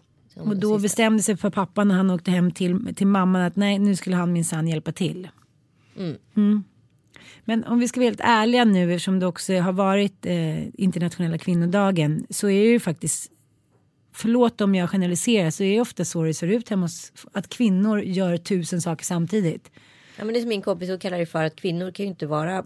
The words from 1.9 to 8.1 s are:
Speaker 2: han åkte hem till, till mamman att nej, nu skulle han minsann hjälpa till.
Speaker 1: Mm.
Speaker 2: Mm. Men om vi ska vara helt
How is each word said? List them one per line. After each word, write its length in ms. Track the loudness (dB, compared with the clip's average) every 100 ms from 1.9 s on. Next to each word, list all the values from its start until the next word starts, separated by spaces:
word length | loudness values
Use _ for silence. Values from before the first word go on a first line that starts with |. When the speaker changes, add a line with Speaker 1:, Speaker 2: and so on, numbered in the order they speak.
Speaker 2:
han 160 | 4 2
åkte 200 | 0 0
hem 200 | 2 2
till, 440 | 0 -2 -2 -4
till 120 | -2 2
mamman 360 | 4 2 2
att 140 | 0 0
nej, 220 | 0 2
nu 180 | 2 0
skulle 200 | 0 -2
han 160 | 0
minsann 360 | 0 -2 -2 -2
hjälpa 240 | -2 -4
till. 360 | -4 -4 -6 -14 -20 _ _ _ _ _ -10
Speaker 1:
Mm. 180 | -8 -10 _ 0
Speaker 2:
Mm. 280 | 2 2 -2 _ _ _ _ -20 -20 -14
Men 200 | -4 -4
om 140 | 0 0
vi 100 | 0
ska 120 | 2
vara 80 |
helt 120 | 0